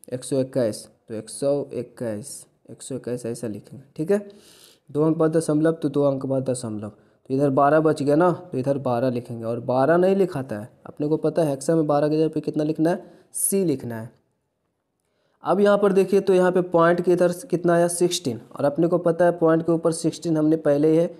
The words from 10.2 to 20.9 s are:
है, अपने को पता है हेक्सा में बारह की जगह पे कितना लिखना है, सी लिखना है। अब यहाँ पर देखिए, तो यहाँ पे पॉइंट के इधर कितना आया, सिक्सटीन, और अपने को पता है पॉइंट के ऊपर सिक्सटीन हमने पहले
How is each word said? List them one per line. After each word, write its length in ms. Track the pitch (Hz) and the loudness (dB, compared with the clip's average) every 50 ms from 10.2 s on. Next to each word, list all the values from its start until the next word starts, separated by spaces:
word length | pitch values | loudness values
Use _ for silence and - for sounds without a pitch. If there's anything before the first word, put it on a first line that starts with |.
| 190 180 - 139 131 - 107 104 | 0 -2 -2 -6 -8 -8 -8 -10
है, 100 | 107 - _ _ - | -10 -12 _ _ -20
अपने 220 | - - - 147 147 | -14 -8 -6 -2 -2
को 80 | 156 151 | -2 0
पता 240 | - 156 151 180 | -2 -2 0 0
है 80 | 165 147 | 0 0
हेक्सा 260 | 139 139 - - 165 | -2 -4 -2 0 0
में 100 | 165 156 | 2 2
बारह 220 | 151 147 147 151 151 | 2 2 2 2 2
की 80 | 151 | 2
जगह 120 | 156 160 156 | 2 0 0
पे 120 | 156 151 | -2 -4
कितना 240 | 147 - - 151 151 | -6 -4 -4 -2 -2
लिखना 260 | 156 160 - 156 160 | -2 0 0 0 0
है, 140 | 185 214 - - - - _ _ - | 0 -2 -6 -14 -20 -20 _ _ -8
सी 300 | - - - 196 196 190 | -6 -4 -2 0 0 0
लिखना 360 | 160 139 131 - 117 117 110 | 0 -2 -2 -4 -8 -10 -10
है। 100 | 113 120 - _ _ _ _ _ _ _ _ _ _ _ _ _ _ _ _ _ _ _ _ _ _ _ _ _ - | -12 -14 -16 _ _ _ _ _ _ _ _ _ _ _ _ _ _ _ _ _ _ _ _ _ _ _ _ _ -2
अब 160 | 147 175 196 | 0 2 4
यहाँ 180 | 202 202 202 196 | 4 4 4 4
पर 140 | 202 196 | 4 2
देखिए, 280 | 185 196 185 180 208 196 | 4 2 2 2 2 0
तो 140 | 196 196 190 | 2 4 4
यहाँ 180 | 180 185 180 | 4 4 4
पे 80 | 180 190 | 2 2
पॉइंट 380 | 175 180 - 170 165 170 175 175 | 0 2 2 4 4 4 4 2
के 120 | 175 185 | 2 2
इधर 200 | 175 170 180 175 175 - - - | 2 4 2 2 0 -2 -8 -6
कितना 240 | 175 165 175 175 170 | -4 0 2 2 4
आया, 140 | 170 170 175 | 4 2 2
सिक्सटीन, 500 | 170 - 180 170 170 - - 135 113 - - - | 2 0 0 0 0 -2 -4 -4 -6 -6 -10 -14
और 140 | - - 131 | -6 -2 -2
अपने 220 | 143 143 170 170 | -2 0 2 0
को 120 | 165 180 170 | 2 2 2
पता 240 | 175 170 165 165 180 | 0 0 2 2 2
है 140 | 175 170 175 | 2 2 2
पॉइंट 280 | 175 160 165 165 165 | 2 2 2 2 2
के 60 | 170 | 0
ऊपर 200 | 165 165 165 170 160 | 0 0 0 -2 -2
सिक्सटीन 420 | - - 156 151 - - 170 160 | -2 -4 -4 -4 -4 -4 -2 0
हमने 200 | 156 156 156 160 160 | 2 2 2 2 2
पहले 320 | - 147 143 143 151 156 | 2 2 2 4 4 4